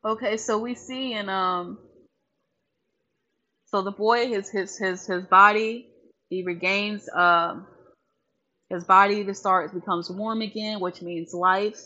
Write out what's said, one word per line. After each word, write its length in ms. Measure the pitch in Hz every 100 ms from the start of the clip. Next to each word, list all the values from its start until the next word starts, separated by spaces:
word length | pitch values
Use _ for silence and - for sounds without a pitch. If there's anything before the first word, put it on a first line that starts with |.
Okay, 320 | 214 220 240 220
so 200 | - 214
we 160 | 233 247
see 380 | - 254 262
in, 140 | 226 202
um, 500 | 190 185 180 180 190 - _ _ _ _ _ _ _ _ _ _ _ _ _ _ _ _ _ _
so 160 | 202
the 100 | 190
boy, 360 | 196 214 233 240
his, 220 | 214 196
his, 280 | 208 180 -
his, 280 | 190 185 -
his 180 | 180 185
body, 640 | 185 202 214 220 233 - _ _ _ _
he 120 | 185
regains, 640 | 180 175 180 196 208 208 -
um, 560 | - 175 170 170 196 - - _ _ _ _ _ _ _ _ _
his 140 | 180
body 400 | 170 190 202 208
to 100 | 196
start, 400 | 196 202 185 156
becomes 360 | 185 175 175 170
warm 320 | 180 220 220
again, 380 | 220 214 214 214
which 220 | 180 180
means 320 | 170 175 170
life. 460 | 175 180 190 208 214